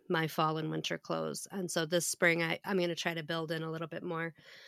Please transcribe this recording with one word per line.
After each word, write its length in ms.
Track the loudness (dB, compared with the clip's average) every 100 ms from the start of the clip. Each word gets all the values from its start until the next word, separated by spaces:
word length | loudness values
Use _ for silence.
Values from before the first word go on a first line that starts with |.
| -2
my 180 | 0 2
fall 300 | 2 2 2
and 120 | -2
winter 280 | -2 -2 -4
clothes. 480 | -2 -2 -2 -4 -6
And 200 | -6 -2
so 160 | 0 2
this 200 | 2 2
spring, 360 | 4 4 6
I, 180 | 2 0
I'm 140 | 0 2
gonna 160 | 2
try 200 | 0 -2
to 80 | -2
build 280 | -2 -2 -2
in 100 | -2
a 80 | -4
little 180 | -4 -6
bit 140 | -6
more 320 | -4 -2 -4 -6 -18 -20